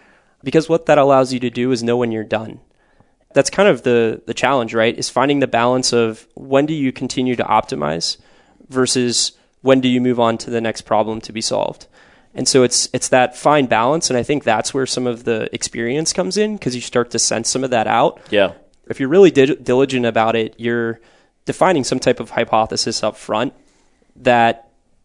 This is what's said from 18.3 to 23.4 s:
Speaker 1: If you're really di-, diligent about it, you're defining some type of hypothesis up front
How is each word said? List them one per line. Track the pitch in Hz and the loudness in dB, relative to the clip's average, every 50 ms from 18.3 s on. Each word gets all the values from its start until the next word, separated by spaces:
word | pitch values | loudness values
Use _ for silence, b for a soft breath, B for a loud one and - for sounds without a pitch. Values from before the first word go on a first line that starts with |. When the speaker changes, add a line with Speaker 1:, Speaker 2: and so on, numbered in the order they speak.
| 107 101 98 87 87 - _ _ _ _ _ - | 2 2 2 2 0 -8 _ _ _ _ _ -12
Speaker 1:
If | - - | -6 -4
you're | 135 127 | -2 2
really | 160 196 196 165 | 6 6 6 6
di-, | 131 139 131 139 - | 8 6 4 4 2
diligent | - 120 123 123 131 139 131 131 127 120 | -4 -2 0 2 2 2 0 0 -2 0
about | 117 107 117 110 113 113 | 0 0 2 0 2 0
it, | 113 110 110 - | 0 -2 -4 -8
you're | - 117 117 120 120 117 113 113 - b b b b b b b b - | -8 -4 -4 -2 -2 -2 -4 -6 -10 b b b b b b b b -10
defining | - 135 - 160 185 180 143 170 | -8 0 2 2 2 2 2 0
some | - 135 131 | -2 -4 -2
type | - 131 120 - | 0 0 0 0
of | 117 - | -4 -6
hypothesis | - 123 117 - 117 110 110 110 - 107 - 117 110 - - | -4 -4 -2 0 0 0 0 0 -2 -6 -4 -4 -4 -4 -4
up | 107 - | -6 -6
front | - - - 107 107 | -6 -8 -4 -2 -2